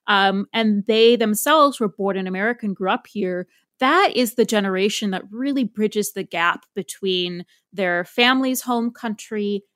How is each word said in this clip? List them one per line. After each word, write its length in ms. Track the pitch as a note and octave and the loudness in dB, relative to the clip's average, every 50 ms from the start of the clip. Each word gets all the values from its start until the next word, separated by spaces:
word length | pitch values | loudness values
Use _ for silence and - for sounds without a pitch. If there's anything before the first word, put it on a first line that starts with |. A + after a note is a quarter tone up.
| _ | _
um, 400 | - G#3 G3 G3 G3 G3 G3 G3+ - | 0 2 4 4 4 2 0 -4 -4
and 320 | - A3+ A3+ A3 G#3 G3+ G3 | -2 0 0 2 0 0 0
they 280 | - A3 A3 A3+ A#3 A#3+ | 0 4 6 6 6 6
themselves 640 | A3 A3+ G#3+ G#3+ G#3 - D4 D4+ D#4+ D4 C#4+ B3+ - | 4 2 0 0 -2 2 4 6 6 6 4 4 0
were 80 | A3+ | -4
born 300 | F#3+ - - G3 G3 F#3+ | -4 -2 -2 -4 -2 -2
in 80 | F#3+ F#3 | -2 -4
America 400 | F#3 F#3 F#3+ G3+ A3+ A#3+ A#3 A3+ | -4 -4 -2 -2 -2 -2 -4 -6
and 100 | G#3 F#3 | -8 -6
grew 140 | - F#3+ F#3 | -4 -2 -2
up 160 | A3 B3+ - | -2 -2 -4
here, 420 | - - G#3 G3 F3+ F3+ F3+ F3+ - _ _ _ _ _ _ | -10 -8 -6 -4 -4 -4 -6 -8 -12 _ _ _ _ _ _
that 320 | C4 C4 D#4 F#4 G4+ - - | 0 2 2 4 2 2 2
is 180 | A#3+ B3+ G#3+ - | 0 0 0 2
the 120 | - A3 | 0 0
generation 640 | G3+ A3+ G#3 G3 G3 F#3 F#3 G3 G#3+ G#3 - A3 G3+ | 2 2 0 0 0 0 0 0 0 0 -2 -4 -4
that 120 | F#3+ F#3 - G3 | -4 -6 -8 -10
really 320 | G#3 A#3 C4 C#4 C#4 C#4 B3 | -10 -6 -4 -2 -2 -2 -2
bridges 500 | G3 - G#3 G#3+ G#3 - G#3+ G3+ - - | -4 -2 -4 -4 -2 -2 -2 -4 -4 -6
the 100 | G3 F#3 | -10 -10
gap 420 | - - E3 E3+ F3 - - - _ _ | -6 -2 0 0 0 0 -2 -10 _ _
between 720 | G3+ F#3 - - - - F#3+ F#3 F3+ F3+ F3+ F3 F3 F3+ - _ _ _ _ | -10 -10 -10 -12 -6 -4 -2 -2 -2 -2 -4 -6 -10 -14 -16 _ _ _ _
their 320 | - G3+ F#3+ F3+ F3 F3 F3+ | -6 -4 -2 -2 0 -2 -4
family's 580 | - - - A#3+ B3 C4 C4 C4 C4 C4 B3 | -4 0 2 4 4 4 2 0 -2 -4 -4
home 300 | - B3 B3 A#3 A3+ A#3+ | -4 -4 -2 -2 -2 -4
country 720 | A#3+ - - A3+ G#3 - - - A3 G#3+ G#3 G3+ G#3 G3 - _ _ | -6 -8 -8 -8 -8 -8 -10 -8 -6 -4 -4 -4 -4 -6 -8 _ _